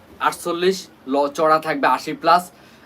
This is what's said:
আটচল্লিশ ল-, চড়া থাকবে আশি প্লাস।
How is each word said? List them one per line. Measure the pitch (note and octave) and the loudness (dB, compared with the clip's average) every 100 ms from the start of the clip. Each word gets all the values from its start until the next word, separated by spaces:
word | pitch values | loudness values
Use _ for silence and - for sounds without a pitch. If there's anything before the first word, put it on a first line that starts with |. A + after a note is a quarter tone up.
| - - | -20 -4
আটচল্লিশ | D3 - F3 E3+ F#3 F#3 - - C3 | -4 -4 -6 -2 0 -2 -6 -16 -4
ল-, | C#3 C#3+ | -2 -2
চড়া | D#3 D#3 D#3 | 0 2 2
থাকবে | D#3+ C#3+ C#3 | 0 -2 0
আশি | C3+ - | 0 -4
প্লাস। | C#3+ E3 F3 - - - - | -4 2 2 2 -16 -20 -20